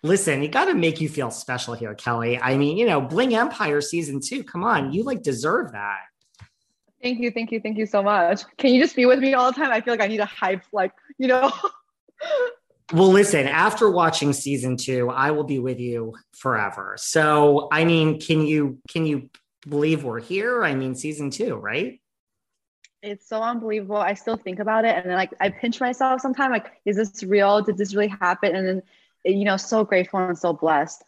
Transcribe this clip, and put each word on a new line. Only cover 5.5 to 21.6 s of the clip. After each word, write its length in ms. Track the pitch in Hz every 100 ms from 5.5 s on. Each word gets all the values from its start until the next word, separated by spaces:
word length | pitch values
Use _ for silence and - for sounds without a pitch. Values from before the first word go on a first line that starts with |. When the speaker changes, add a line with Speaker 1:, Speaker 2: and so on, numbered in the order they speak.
| 233 208
Speaker 1:
that. 300 | 110 101 98 92 _ _ _ - _ _ _ _ _
Speaker 2:
Thank 180 | 247 240
you, 120 | 240
thank 200 | 233 226
you, 100 | 226
thank 180 | 214 214
you 80 | 214
so 160 | 202
much. 380 | 202 208 170 202 - -
Can 160 | 269 247
you 40 |
just 160 | 311 -
be 120 | 247
with 100 | 254
me 160 | 269
all 180 | 262 254
the 40 | 262
time? 160 | 294
I 100 | 226
feel 100 | 233
like 100 | 233
I 60 | 202
need 120 | 214
a 60 | 208
hype, 360 | - 196 190 _
like, 200 | 208 190 _ _ -
you 100 | 262
know. 220 | 254 269 -
<laughs> 40 | 392 - _ _ _ _ 659 587 494 - _ _ -
Speaker 1:
Well, 180 | 165 190
listen, 380 | 190 202 160 139
after 420 | 156 202 214 214
watching 440 | 180 165 160 143
season 440 | 135 143 139 127 127
two, 320 | 131 127 123
I 220 | 127 139
will 140 | 151 139
be 120 | 139
with 220 | 127 120
you 360 | 123 120 113 113 _
forever. 640 | - 131 113 101 98 98 101
So, 680 | - 160 151 151 147 143 143
I 140 | 156 165
mean, 340 | 165 156 156
can 260 | - 156 151
you, 320 | 156 143 127 -
can 200 | - 160
you 240 | 143 123 _ _ _ 147
believe 360 | 147 151 160
we're 160 | 135 113
here? 440 | 113 190 226 247
I 120 | 180 135
mean, 180 | 131
season 380 | 127 151 151 143
two, 240 | 135 220
right? 460 | 110